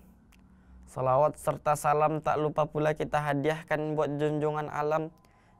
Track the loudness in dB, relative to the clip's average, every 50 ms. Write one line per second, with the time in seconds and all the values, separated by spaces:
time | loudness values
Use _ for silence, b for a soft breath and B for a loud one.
0 | -20 -20 -20 -20 _ -20 -20 -20 -20 b b b b b b b b b -8 -4
1 | 0 2 4 4 4 2 0 -2 -4 -4 -4 -2 0 0 0 2 2 2 2 4
2 | 4 2 2 0 -2 0 0 0 0 0 0 0 -2 0 0 0 0 0 0 -2
3 | -2 -2 -2 0 0 0 0 0 2 0 0 -2 -2 -4 -4 -2 -2 -2 0 0
4 | 0 0 0 0 0 0 0 0 0 0 -2 -2 -4 -6 -4 -4 -2 0 0 0
5 | -2 -4 -10 -16 b b b b b b b b